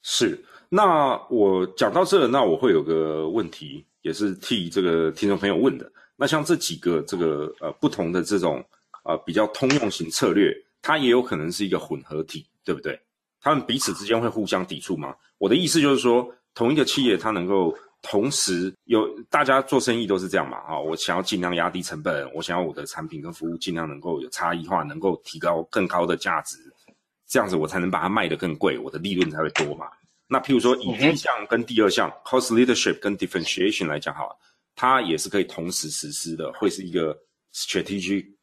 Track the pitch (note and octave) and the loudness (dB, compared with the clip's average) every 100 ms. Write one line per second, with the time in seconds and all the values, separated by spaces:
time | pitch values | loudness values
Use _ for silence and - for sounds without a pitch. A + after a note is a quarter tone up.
0 | - - A2+ D2 - - _ F#3 G3+ D#3+ | -4 0 0 0 -12 -20 _ 4 4 4
1 | C#3 A2+ - B2 G2+ F#2 F#2 - A2+ C3+ | 2 0 -2 4 4 4 0 0 2 2
2 | F#3 G3 B2 C3+ A2 D#2+ A#2+ E2 D2 D#2+ | 4 4 4 4 4 4 4 4 2 0
3 | D#2 D#2 D#2+ G#2 E2+ - D2+ C#2+ _ _ | 0 -2 -2 -2 -4 -10 -16 -16 _ _
4 | F2 D#2+ G#2 F2+ - A2+ E2+ F#2 F2+ E2 | -8 -2 -2 -4 -4 -2 0 0 2 4
5 | D#2+ D#2+ G2+ F#2+ G2+ E2+ A#2 - - _ | 2 2 0 2 2 2 2 0 -10 _
6 | _ _ C#3 D#3 D3 E3 - D#2+ F2 E2 | _ _ 0 0 2 0 0 -4 0 0
7 | D2 F#2 E2+ D2 D2+ - D#2+ - D3 - | -2 -2 0 0 -4 -8 -10 -2 -2 0
8 | E2 F2+ D#2+ G2+ E2+ C2+ - _ _ - | -2 -2 0 0 0 -2 -10 _ _ -14
9 | - D#2+ - E2 G#2+ - C3 C#3+ A2 - | -6 -4 -2 0 0 0 0 2 0 -4
10 | E2 - A2+ F#2+ G2+ - _ _ - D#3 | -6 0 2 4 4 2 _ _ 0 2
11 | C3 B2 B2 F2+ D#2 F2+ G2+ F2+ - D2 | 4 4 2 -4 -4 -4 -2 -2 -4 -10
12 | - D2+ D#2 D#2+ - _ - D2 D#2 - | -8 -8 -8 -10 -16 _ -6 -4 -6 -10
13 | _ _ _ _ C#3 D3+ A#2+ B2+ - F2 | _ _ _ _ 0 0 0 -4 -2 -4
14 | G2+ A2+ A#2 A2 G2+ F#2+ F#2 D2+ - E2 | 0 0 0 -2 -2 -2 -2 -10 -6 -6
15 | C#2 C2 _ _ G2 D3 E3+ E3 C#3+ C3+ | -6 -14 _ _ 2 2 4 2 4 4
16 | B2 A#2+ B2 - _ - A#2+ D3+ - - | 4 4 2 -12 _ -2 2 2 2 2
17 | B2+ F#2+ A2 G#2 F2 G2 E2+ - - _ | 2 2 0 -2 0 2 2 0 -14 _
18 | - G#2 B2 C#3+ - F2+ F#2 - - A2+ | -2 0 0 -2 0 -2 -4 -8 0 2
19 | G#2 - A#2 - C#3 C3+ C3+ C#3 B2+ A#2 | 2 -6 -2 0 4 2 4 0 2 0
20 | G#2+ F#2+ F2+ F2+ C#2+ G1+ - D#2 D#2 D#2+ | 0 0 0 -2 -2 -8 -8 -6 -4 -4
21 | - F2 F#2 G2 F2+ E2+ E2+ F2+ E2+ D#2 | -2 -2 -2 -2 -2 0 0 -2 -8 -6
22 | E2+ D2+ C2+ C#2+ - F2 E2+ - C#2+ - | -4 -4 -4 -8 -4 -2 -2 -6 -10 -10
23 | D#2+ E2 D#2 E2 E2 E2 F#2+ E2 D#2+ C#2+ | -10 -10 -12 -8 -8 -6 -6 -6 -6 -8
24 | F2 D#2 C2 - E2+ E2+ E2 F#2 G#2+ D#3 | -6 -6 -6 -4 -2 -2 -2 -2 -2 -2
25 | G2 E2 - D#2+ E2+ E2 D#2+ A2 F2+ F2+ | -2 -2 -8 -4 0 0 -2 -2 0 0
26 | E2+ D#2 F#2+ E2 - - - _ _ _ | 0 0 -2 -4 -4 -16 -20 _ _ _
27 | _ _ _ C3 G#2 F2+ D#2 F#2+ F2+ F#2 | _ _ _ 0 2 0 0 -2 0 0
28 | F2 G#2+ F2+ D#2 F#2 D2+ F#2+ B1+ B1+ D#2 | 0 0 0 -2 -4 0 0 0 -6 -8
29 | F#2+ F2+ E2 D2+ D#2 - D2 D2 C2+ - | -4 0 0 0 -2 -2 -4 -6 -12 -18
30 | _ _ _ C3 - C3 A#2 B2+ G2 A2 | _ _ _ -2 2 4 4 2 0 2
31 | C#3+ D#3 - A#2+ G#2 A2+ A#2 A#2 G#2 - | 2 2 -2 -4 0 -2 0 4 4 4
32 | F2 - - C3 B2 A2+ B2+ A#2 G#2 E2+ | 0 -4 0 0 4 4 4 4 2 0
33 | G#2 G2+ F#2 F#2 D#2+ - F#2+ - E2+ D2 | -4 -4 -4 -4 -4 0 0 0 -4 -4
34 | D#2 D2 A1+ - _ _ _ - B2+ C3 | -6 -8 -10 -10 _ _ _ -2 2 2
35 | G2+ D#2+ F#2+ G2+ E2+ - E2+ F2 D#2 D2+ | 2 -2 0 -2 -2 -4 -6 -6 -6 -8
36 | D2+ D2 E2 D#2+ D2+ - G2+ F#2 F#2 F2 | -8 -8 -8 -6 -8 0 -2 -2 -4 -2
37 | D#2+ D2+ _ _ _ - - F#2+ - G2 | -2 -4 _ _ _ -12 -4 -4 -2 -6
38 | F2+ G2 - _ | -2 -4 -4 _